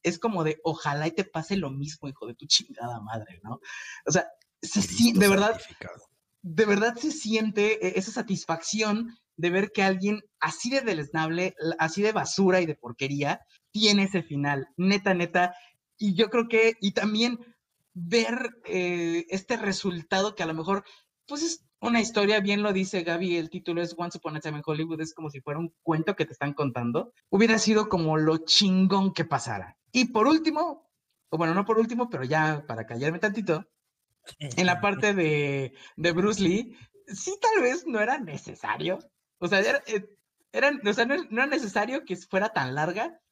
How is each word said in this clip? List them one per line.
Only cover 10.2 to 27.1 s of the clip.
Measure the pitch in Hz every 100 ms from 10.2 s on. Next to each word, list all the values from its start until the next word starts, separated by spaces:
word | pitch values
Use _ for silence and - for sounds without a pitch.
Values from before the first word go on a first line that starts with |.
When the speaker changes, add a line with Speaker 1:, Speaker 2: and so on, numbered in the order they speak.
| - -
Speaker 1:
así | 156 - 240
de | 269
deleznable, | 240 165 143 160 160 170 185 -
l-, | 156 -
así | 160 190
de | 208
basura | 208 143 - 190 185
y | 165
de | -
porquería, | 120 120 135 143 143 190 _ _ _
tiene | 208 214 202
ese | 196 190
final, | 165 143 143 143 135 -
neta, | 185 202 196
neta. | 180 170 175 180 - - _ _ -
Y | 208 175
yo | 214
creo | 240 233
que, | 226 226 226
y | 196
también | - 208 214 240 233 - _ _ _ _
ver, | 180 170 226 220 240 247 - -
eh, | 180 180 175 170 170 170
este | 190 - 233
resultado | 208 190 196 175 160 190 208 202
que |
a | 165
lo |
mejor, | 160 160 - - - _ _ -
pues, | 294
es | 330 - _ _
una | 226 233
historia, | 226 208 202 214
bien | 202 202
lo | 208
dice | 190 185 185
Gaby, | 170 170 185 170
el | 160
título | 180 - 170
es | 170 -
Once | 175 175
Upon | 160 151
a |
Time | 156 151
in | 147
Hollywood, | 156 165 160
es | 160
como | - 156
si | 139
fuera | 147 147
un | 165 _
cuento | - 160 165 190
que | 156
te |
están | - 143
contando. | 143 139 120 117 139 -